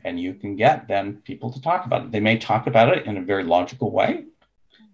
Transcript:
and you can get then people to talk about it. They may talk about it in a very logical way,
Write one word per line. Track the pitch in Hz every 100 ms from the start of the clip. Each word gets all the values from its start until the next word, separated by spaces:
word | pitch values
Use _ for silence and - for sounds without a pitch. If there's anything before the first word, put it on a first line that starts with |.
and | 90 87
you | 90
can | 98 104 101
get | 123 156 -
then | 98 98 -
people | - - 123
to | -
talk | 165 180 117
about | - -
it. |
They | 110
may | 107 113
talk | - 110 -
about | 113 120 180
it | 110
in | 101
a |
very | 90 98
logical | 87 87 87 - 104
way, | 101 - 330 294 _ _ _ _ _ 220